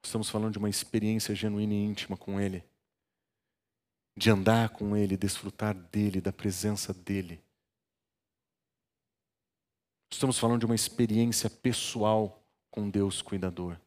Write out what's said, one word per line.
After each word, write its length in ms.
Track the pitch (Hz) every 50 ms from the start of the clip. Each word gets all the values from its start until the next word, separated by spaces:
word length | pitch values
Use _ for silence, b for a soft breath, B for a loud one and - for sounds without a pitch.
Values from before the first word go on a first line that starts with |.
| -
Estamos 240 | - - 113 107 -
falando 240 | - 110 107 110
de 60 | 104 101
uma 100 | 104 104
experiência 640 | 98 - - - - 113 107 107 110 110 - - 107
genuína 380 | 92 107 107 104 104 107 104
e 120 | 104 101 104
íntima 320 | 104 104 - - - 95
com 220 | - - - 98 98
Ele, 240 | 101 98 92 90 - _ _ _ _ _ _ _ _ _ _ _ _ _ _ _ _ _ _ _ _ _ _ _ _ _ _ _ _ _ _
de 140 | - - 113
andar 400 | 110 98 92 110 113 117 113 110
com 260 | - - 107 104 104
Ele, 200 | 104 104 95 98
desfrutar 580 | 92 98 98 - - - 101 - - 110 107 104
dEle, 460 | 95 87 85 - 104 107 104 92 95
da 120 | 90 98
presença 600 | 95 - - 104 90 87 95 107 104 101 - -
dEle. 500 | 95 92 87 - 98 98 92 85 85 82 _ _ _ _ _ _ _ _ _ _ _ _ _ _ _ _ _ _ _ _ _ _ _ _ _ _ _ _ _ _ _ _ _ _ _ _ _ _ _ _ _ _ _ _ _ _ _ _ _ _ _ _ _ _
Estamos 280 | - - - 131 120 -
falando 220 | - 117 120 117
de 60 | 117
uma 80 | 113 117
experiência 760 | 110 - - - - 120 110 107 113 117 117 113 - - 110
pessoal 960 | - _ _ 127 117 - - - - 117 107 107 110 110 107 101 - - _ _ _ _ _ _
com 200 | - 107 104 101
Deus 320 | 95 104 98 98 95 -
cuidador. 560 | - - 101 98 90 92 87 90 90 87 85 82 _